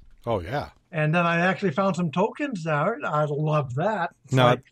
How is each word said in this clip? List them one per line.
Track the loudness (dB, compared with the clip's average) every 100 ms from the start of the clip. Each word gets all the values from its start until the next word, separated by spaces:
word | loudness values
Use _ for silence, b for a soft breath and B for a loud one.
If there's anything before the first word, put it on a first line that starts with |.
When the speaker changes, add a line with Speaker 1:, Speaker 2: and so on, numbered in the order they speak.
| -20 -10 -2
Speaker 1:
Oh, | -2
yeah. | -2 -6 -6 -14 _
Speaker 2:
And | -2 2
then | 2 2
I | 2
actually | 2 0 -2
found | 0 0 0
some | -2
tokens | 0 0 -2 -6 -4
there. | -2 0 0 -2
I | -2 -2 0
love | -2 0 0 -2
that. | -2 -2 -2 -6 -10
It's | -2
Speaker 1:
Now, | 4 4
Speaker 2:
like | 4 -4